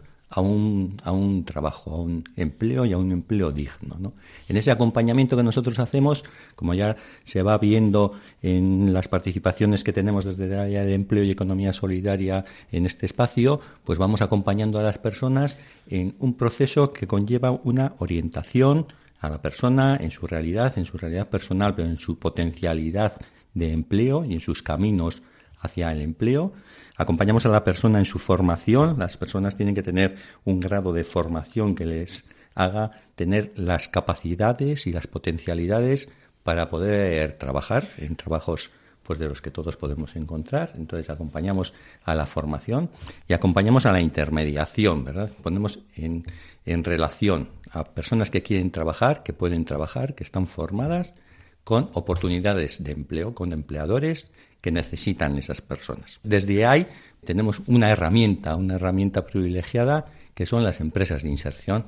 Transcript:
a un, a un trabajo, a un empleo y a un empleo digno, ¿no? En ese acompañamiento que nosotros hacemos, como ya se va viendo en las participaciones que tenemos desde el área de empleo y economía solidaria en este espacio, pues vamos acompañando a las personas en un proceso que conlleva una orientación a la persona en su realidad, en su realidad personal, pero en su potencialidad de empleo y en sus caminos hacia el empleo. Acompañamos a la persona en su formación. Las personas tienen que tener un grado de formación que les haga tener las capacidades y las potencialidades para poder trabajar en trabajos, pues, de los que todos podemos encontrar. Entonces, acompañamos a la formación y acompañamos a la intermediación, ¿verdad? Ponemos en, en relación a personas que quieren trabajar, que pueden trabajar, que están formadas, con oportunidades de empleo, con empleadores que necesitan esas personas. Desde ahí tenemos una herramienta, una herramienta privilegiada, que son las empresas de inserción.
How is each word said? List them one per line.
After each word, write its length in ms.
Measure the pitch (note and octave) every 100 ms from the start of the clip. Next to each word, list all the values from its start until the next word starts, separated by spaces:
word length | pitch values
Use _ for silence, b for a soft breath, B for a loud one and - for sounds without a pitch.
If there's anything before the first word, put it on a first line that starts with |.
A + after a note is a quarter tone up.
| b b -
a 140 | -
un, 560 | F#2+ G#2 G#2+ G2+ F#2+ G2
a 80 | -
un 340 | F#2+ G2 F#2+ E2
trabajo, 460 | D2 D2+ - -
a 100 | D#2+
un 240 | E2+ E2+ E2 -
empleo 480 | D#2+ - A2 B2+
y 80 | A#2+
a 60 | F2+
un 140 | F#2
empleo 400 | F2+ E2 G#2+ F2
digno, 440 | D2 C#2+ - C#2+ D2+
¿no? 140 | F#2+ - b b b
En 80 | F#2+
ese 140 | G#2+
acompañamiento 680 | A#2 A#2 A#2+ A#2 B2 C3 B2
que 60 |
nosotros 360 | A#2+ A2+ B2 A#2
hacemos, 460 | A#2+ C#3 C#3 C#3+ - B B -
como 180 | E2
ya 240 | F2+ G#2 G#2+ B B
se 180 | - F#2+
va 160 | F#2+ G#2+
viendo 560 | G#2+ A2 G#2+ G2+ G2+ B B B
en 500 | F#2 F#2 F#2+ F#2+ G2
las 160 | F#2 -
participaciones 760 | F#2+ G2 F2+ F#2 - G#2 G#2
que 100 | -
tenemos 320 | G2 G2+ G2+ G2
desde 200 | F#2 F#2+
el 140 | G2
área 240 | G2+ G2+
de 120 | G2+ G2
empleo 280 | G2+ G#2
y 60 | G2+
economía 420 | F#2+ F#2+ F#2+ G2
solidaria 720 | F#2+ F#2+ F#2 G2+ G2 F#2+ F#2+ F#2+ B B
en 140 | E2+ F2+
este 200 | - -
espacio, 560 | - B2 - B2 D3 B B -
pues 120 | E2
vamos 240 | F#2+ G#2
acompañando 560 | G2+ G#2 G2 G2+ A2 G#2+
a 40 |
las 140 | G#2+ G2+
personas 600 | A#2 G2+ C3 C3+ C#3+ - b b b
en 280 | F#2+ F#2 -
un 140 | C3
proceso 580 | B2 A#2+ - C3+ - C#3+
que 160 | - F#2+
conlleva 440 | G2+ G#2 B2 B2+
una 420 | B2+ B2+ B2+ C3+ -
orientación 880 | F2+ E2+ E2 - E2+ B2 C3+ D3 C#3+ b b b
a 80 | D2+
la 120 | D2+
persona 560 | D2+ - B2 C3 C3+ C#3
en 100 | D#2+
su 160 | - -
realidad, 500 | E2 D#2+ G2 C3 C3
en 80 | E2+
su 120 | F2
realidad 320 | E2 F2 G2+
personal, 460 | G2 - F#2+ G2+ G2
pero 120 | E2
en 120 | E2
su 180 | - D#2+
potencialidad 960 | E2 E2 E2+ D#2+ F2 D#2+ D#2+ F#2 G#2 - b b b
de 180 | - D#2+
empleo 540 | D#2+ D#2+ G2 B2 C#3+ D#3
y 80 |
en 80 | E2
sus 220 | - D#2+
caminos 580 | - D#2 G#2 G2 E2+ - b b b b
hacia 300 | F#2 - E2+
el 100 | D#2
empleo. 500 | D2+ E2 A2 C3+ F#3+ - b b b b
Acompañamos 480 | - E2 G2+ A2+ A2+
a 40 |
la 140 | G#2+
persona 360 | - F2+ A#2 G#2+
en 60 | F#2+
su 140 | F#2
formación. 800 | - F#2 F#2 E2 - A#2+ D#3 D3
Las 180 | F2+ -
personas 400 | - G2 G2 G2
tienen 180 | G2+ G2
que 80 |
tener 320 | F#2+ F2+ F#2+ F#2+ B B -
un 160 | F#2
grado 320 | F#2 G2+ F#2
de 100 | E2+
formación 720 | E2+ F2+ E2 E2 D2+ A2+ G#2+ F2
que 100 | E2
les 380 | E2 F2 - - b b
haga 380 | - F#2 G#2 A2 b b -
tener 360 | F2 G#2 G#2+ -
las 340 | F2 F2 -
capacidades 1000 | - - E2+ E2+ F2 G#2+ B2 C#3 D3 -
y 60 |
las 140 | E2 -
potencialidades 1000 | - - E2 - E2+ E2+ A2 B2 C#3 - b b _
para 260 | - E2+ E2
poder 640 | E2 G2 G#2 G2 D#2+ D#2
trabajar 560 | C#2+ C2 C#2 - A2+ G3 -
en 180 | D2+ E2
trabajos, 560 | - D#2+ - D#2 - b b b
pues, 160 | - D#2+
de 80 | D#2+
los 140 | C#2
que 100 | -
todos 240 | - D#2 -
podemos 400 | D2 C#2+ D2 E2
encontrar. 560 | D#2 D#2+ D#2 C#3+ E3+ -
Entonces, 320 | D#2+ E2+ D#2
acompañamos 640 | D#2 D#2 C#2+ F2+ F#2+ F2+ b b b
a 120 | - D#2+
la 100 | D2
formación 640 | - D#2 D2 - B2 E3 B B B -
y 60 |
acompañamos 520 | E2+ F#2+ F2+ G2+ C3 A#2+
a 60 |
la 80 | F#2
intermediación, 1040 | E2 D#2 D2+ D#2 D2+ D2 D2+ - G#2 D#2
¿verdad? 280 | B1+ E2 G#2+ -
Ponemos 360 | - F#2 G#2 - - -
en, 300 | D#2+ E2 E2 E2+ B B -
en 180 | E2+ E2+
relación 640 | E2 D#2 - G#2 E2+ C2 - -
a 120 | D#2+
personas 460 | D#2 - - A2+ G#2
que 120 | F#2+
quieren 300 | - G2 F#2
trabajar, 520 | E2 D#2+ E2 B2 D3+
que 100 | -
pueden 320 | D#2+ F2 E2+ D#2+
trabajar, 500 | D2 D#2 B2 C3+ C#3+
que 80 |
están 240 | - F#2+ F#2
formadas, 680 | - D#2+ G2 C#3 F3 F3 - b b b b -
con 240 | A2+ D#3+
oportunidades 920 | - E2+ F2+ F#2 F2+ G2 G2 D2+ -
de 80 | D2
empleo, 420 | D2 C#2+ D#2+ G2
con 180 | A#2+ F2
empleadores 760 | D#2 C#2+ D2+ D#2 A#2+ D3+ D#3+ - b b b
que 100 | -
necesitan 640 | E2+ - - - F#2 D#2 C#2+
esas 240 | - C#2
personas. 580 | - - - A#1+ - -
Desde 420 | G#2+ G#2 G2 G2+ A#2
ahí 220 | C#3+ F3+ B B B
tenemos 400 | - F2 A2 G#2 -
una 240 | A#2+ G#2+
herramienta, 640 | G#2 E2 A2 A2 G2 D#2 D#2+
una 200 | F#2+ F#2
herramienta 500 | F#2 F#2+ G2 G2 F#2
privilegiada, 800 | G2+ F2+ F2+ F2 A#2+ B2 D3+ - b b -
que 100 | F2
son 180 | A#2
las 160 | A2+ E2+
empresas 440 | D#2 F#2 F#2 D2+
de 60 | D2
inserción. 580 | C#2+ C#2+ - - G#2